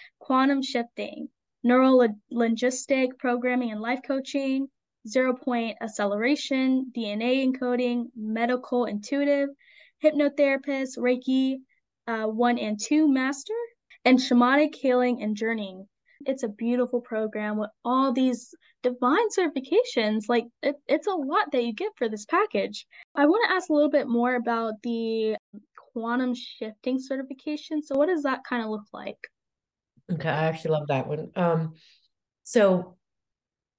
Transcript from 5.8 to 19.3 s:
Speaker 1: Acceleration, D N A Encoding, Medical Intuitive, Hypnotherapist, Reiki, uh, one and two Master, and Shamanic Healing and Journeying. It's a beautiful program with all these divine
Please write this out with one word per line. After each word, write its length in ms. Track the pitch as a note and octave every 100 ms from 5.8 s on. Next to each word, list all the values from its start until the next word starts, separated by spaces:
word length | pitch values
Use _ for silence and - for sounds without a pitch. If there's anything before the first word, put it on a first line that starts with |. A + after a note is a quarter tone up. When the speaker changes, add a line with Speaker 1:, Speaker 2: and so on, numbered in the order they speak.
Speaker 1:
Acceleration, 1120 | A3+ - G3+ G#3 A#3+ D4 - C4 C4 C4 C4
D 160 | A#3+ G#3+
N 140 | G#3
A 240 | A#3+ C4 C4
Encoding, 600 | B3+ B3 B3 B3 A#3+ A#3 A3+
Medical 720 | G#3+ A3 A#3+ B3 - B3 G#3+
Intuitive, 640 | G#3 - C#4 C#4+ C#4+ C#4 C#4 _ - - _
Hypnotherapist, 960 | D4+ D4 C#4+ C#4+ C#4 C4+ C#4 C4+ C4 A#3+
Reiki, 600 | B3 B3+ B3+ C4 C4 C4+ - _ _ _ -
uh, 180 | A3+ A3
one 320 | A3 A#3+ A#3+
and 200 | A3 G#3+
two 260 | - D4+ D#4
Master, 480 | C4 C4 C#4 - A4+ A#4 _ _ -
and 140 | B3+ B3+
Shamanic 560 | - A#3+ B3 C#4 D4+
Healing 480 | - C4+ B3 B3 A#3
and 140 | G#3+ G#3
Journeying. 520 | A3+ A3+ G3 F#3 G3+ _ _ _ C#4
It's 160 | C4+
a 60 | A3
beautiful 520 | G#3 A#3 B3 B3 B3
program 580 | A#3 A3 A3 G#3+ G#3+ G#3+
with 120 | G#3 _
all 280 | A#3 B3 C4+
these 400 | B3+ C4 B3 - - _ _
divine 460 | B3 B3 B3 E4+ A4